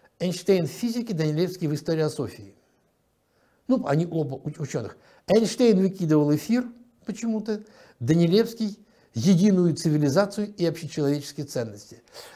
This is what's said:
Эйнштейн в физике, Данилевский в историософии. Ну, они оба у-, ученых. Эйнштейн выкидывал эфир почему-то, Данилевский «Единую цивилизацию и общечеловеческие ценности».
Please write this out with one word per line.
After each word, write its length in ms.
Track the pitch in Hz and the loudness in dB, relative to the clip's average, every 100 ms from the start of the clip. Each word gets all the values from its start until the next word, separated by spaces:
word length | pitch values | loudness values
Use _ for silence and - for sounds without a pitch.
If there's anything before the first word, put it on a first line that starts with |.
| _ _ | _ _
Эйнштейн 480 | 180 175 - 185 156 | -4 -2 2 2 0
в 40 | |
физике, 420 | - 240 240 233 | -4 -4 -4 -6
Данилевский 540 | 165 156 151 175 180 156 | -2 -2 0 -2 -2 -4
в 60 | |
историософии. 840 | 147 - 160 151 131 113 - 101 _ _ _ _ _ _ _ _ _ _ _ - | -4 -2 -2 -2 -2 -8 -8 -20 _ _ _ _ _ _ _ _ _ _ _ -2
Ну, 180 | 262 - | -2 0
они 180 | 147 170 | 0 0
оба 300 | 160 139 131 | -2 -4 -6
у-, 260 | 156 151 | -12 -10
ученых. 340 | 143 135 110 - _ _ - | -8 -6 -8 -14 _ _ 0
Эйнштейн 520 | 208 220 - 240 190 | 2 2 2 4 4
выкидывал 540 | 190 185 165 156 147 | 2 0 2 4 4
эфир 320 | 147 - 240 247 - - _ - | 0 0 -2 -2 -14 -20 _ -14
почему-то, 580 | - 233 220 214 214 - - - _ | -8 -4 -4 -4 -8 -8 -20 -20 _
Данилевский 800 | 117 165 170 196 233 - 214 202 _ _ _ | 0 4 4 4 2 -4 -8 -8 _ _ _
«Единую 640 | 113 147 175 208 185 175 151 | -2 4 6 6 6 4 2
цивилизацию 800 | 165 151 147 151 202 214 208 208 | 0 2 2 2 0 -2 -8 -2
и 100 | 170 | -4
общечеловеческие 800 | 160 156 - 143 143 143 - 135 | -4 -8 -4 -2 -2 -6 -12 -8
ценности». 560 | 131 113 101 - 113 _ - - | -6 -8 -10 -20 -20 _ -20 -20